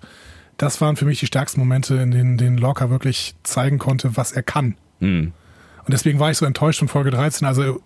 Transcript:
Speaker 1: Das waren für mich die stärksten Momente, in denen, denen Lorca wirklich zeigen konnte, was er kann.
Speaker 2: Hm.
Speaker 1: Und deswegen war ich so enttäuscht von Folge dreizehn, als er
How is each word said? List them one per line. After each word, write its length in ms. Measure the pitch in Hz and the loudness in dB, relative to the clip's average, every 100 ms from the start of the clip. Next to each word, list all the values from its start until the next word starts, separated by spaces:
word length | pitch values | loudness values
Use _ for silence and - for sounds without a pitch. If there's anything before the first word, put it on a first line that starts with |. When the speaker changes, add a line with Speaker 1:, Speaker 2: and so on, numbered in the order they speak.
| - - - - - - | -16 -20 -20 -20 -16 -4
Speaker 1:
Das 220 | 147 - | -4 0
waren 160 | 151 151 | 0 2
für 100 | 143 | 0
mich 140 | 143 | 0
die 60 | 127 | -2
stärksten 340 | 135 139 - | -2 -2 0
Momente, 360 | 127 131 127 131 | 0 0 0 0
in 160 | 127 | 2
denen, 260 | 123 127 120 | 2 2 2
denen 200 | 123 123 | 2 2
Lorca 320 | 123 139 127 | 2 0 0
wirklich 420 | 131 135 120 - - | 0 0 -4 -6 -10
zeigen 380 | - - 131 139 | -6 -2 0 0
konnte, 360 | - 131 131 117 | 0 0 0 -2
was 160 | 127 | -4
er 120 | - | -4
kann. 320 | - 151 127 101 _ - | -4 -2 -2 -4 _ -4
Speaker 2:
Hm. 340 | 92 87 80 - - - - - - | 0 0 -2 -6 -20 -20 -20 -12 -2
Speaker 1:
Und 60 | |
deswegen 280 | 131 160 143 | 0 2 2
war 100 | 151 | 2
ich 80 | 151 | 2
so 80 | 147 | 0
enttäuscht 320 | 135 151 156 | 0 0 0
von 100 | 143 | 0
Folge 220 | 143 139 | 0 0
dreizehn, 380 | 123 147 - 139 | 0 0 0 0
als 100 | 131 | 0
er 200 | 139 131 | 0 -4